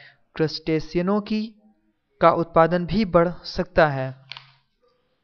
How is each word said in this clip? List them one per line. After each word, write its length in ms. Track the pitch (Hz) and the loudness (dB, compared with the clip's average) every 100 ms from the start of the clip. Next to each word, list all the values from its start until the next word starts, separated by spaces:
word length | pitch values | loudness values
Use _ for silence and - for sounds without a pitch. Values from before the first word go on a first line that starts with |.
| - _ _ | -20 _ _
क्रस्टेशियनों 840 | - 156 - - 160 156 175 180 208 | -4 -4 -4 -4 -4 -2 -4 -2 -2
की, 340 | 208 214 220 - _ _ _ _ _ - | -2 -6 -6 -12 _ _ _ _ _ 2
का 100 | 165 | 4
उत्पादन 560 | - 165 165 165 175 170 | 4 2 2 2 2 -2
भी 180 | 185 | -2
बढ़ 240 | 208 175 170 | 2 2 2
सकता 600 | 165 - - 175 - 156 | -2 -10 -8 -2 2 2
है। 280 | 135 131 131 - - - _ _ _ _ _ _ _ | 0 -6 -10 -18 -20 -20 _ _ _ _ _ _ _